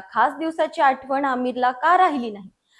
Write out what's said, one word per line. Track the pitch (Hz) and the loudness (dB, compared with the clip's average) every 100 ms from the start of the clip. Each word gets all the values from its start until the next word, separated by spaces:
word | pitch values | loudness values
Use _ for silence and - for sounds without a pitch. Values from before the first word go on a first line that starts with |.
| - | -2
खास | 220 262 | 0 0
दिवसाची | 285 320 320 320 320 | 0 -6 -2 -4 2
आठवण | 277 262 262 269 277 | 2 2 -4 -2 -2
आमिरला | 254 254 254 247 | -2 -4 -2 -2
का | 254 320 370 | 0 2 4
राहिली | 370 285 233 | 4 0 -6
नाही? | 202 190 _ _ _ | -10 -16 _ _ _